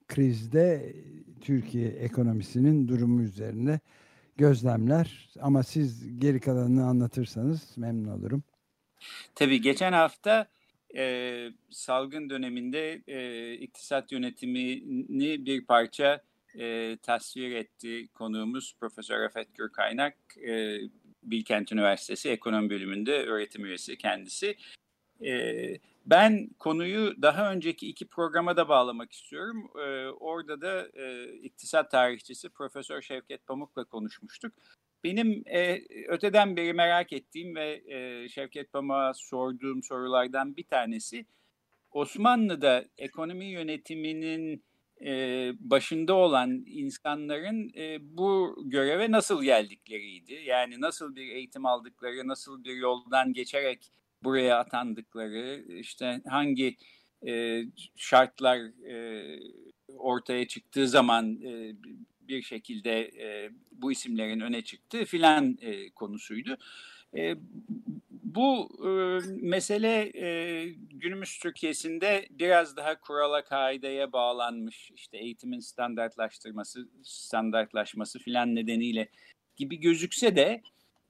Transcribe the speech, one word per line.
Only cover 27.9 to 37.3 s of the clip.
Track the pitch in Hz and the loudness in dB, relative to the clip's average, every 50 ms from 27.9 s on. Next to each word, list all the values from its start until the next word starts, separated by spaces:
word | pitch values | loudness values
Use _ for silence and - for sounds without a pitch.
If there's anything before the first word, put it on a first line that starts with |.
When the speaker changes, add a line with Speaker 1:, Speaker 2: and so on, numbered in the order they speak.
| - - - | -12 -12 -14
Speaker 2:
programa | - - 175 170 160 151 170 175 175 175 | -8 -4 -4 -2 0 0 2 2 2 2
da | 170 165 151 | 2 4 6
bağlamak | 147 131 123 123 117 117 117 - | 6 6 6 4 0 -6 -10 -14
istiyorum. | - - - - - 151 185 220 233 220 196 - - 147 | -18 -20 -20 -14 -12 -10 -10 -10 -10 -10 -12 -12 -10 -8
E, | 147 139 135 131 131 | -8 -6 -6 -6 -8
orada | 135 131 - - 160 165 170 160 147 151 143 | -10 -10 -10 -10 -8 -8 -8 -8 -8 -8 -8
da, | 156 185 190 185 180 - - | -6 -6 -6 -6 -6 -10 -12
e, | - 135 131 127 123 123 120 | -12 -12 -10 -10 -12 -12 -14
iktisat | 113 110 123 135 - - - - - 160 147 - | -16 -16 -18 -18 -18 -16 -6 0 2 2 2 4
tarihçisi | - 127 127 123 123 113 - - 127 - - - | 4 4 4 4 2 -2 -10 -16 -16 -16 -16 -16
Profesör | - - 143 131 - 139 139 - 151 147 | -12 -12 -12 -10 -10 -12 -12 -10 -10 -12
Şevket | - - 135 131 - - 135 - _ | -10 -10 -12 -12 -12 -12 -14 -14 _
Pamuk'la | - 131 139 147 - - 135 117 | -10 -8 -8 -10 -10 -10 -10 -10
konuşmuştuk. | - - 113 107 107 - - - - - - - 226 - _ _ _ _ _ _ _ _ _ - | -10 -8 -8 -8 -8 -10 -12 -18 -20 -16 -14 -14 -14 -14 _ _ _ _ _ _ _ _ _ -6
Benim, | 165 185 220 233 220 208 - - | -4 0 2 2 2 0 -2 -4
e, | - - 175 180 180 180 - - - - 113 - - | -2 0 2 2 2 0 -2 -6 -12 -16 -12 -6 -4
öteden | 170 170 - 202 190 208 202 196 180 | -2 0 2 4 6 6 6 4 2
beri | 170 170 170 | -2 -2 0
merak | 170 170 170 170 175 175 175 - | 2 4 4 4 4 4 2 0
ettiğim | 147 135 - _ | -6 -10 -10 _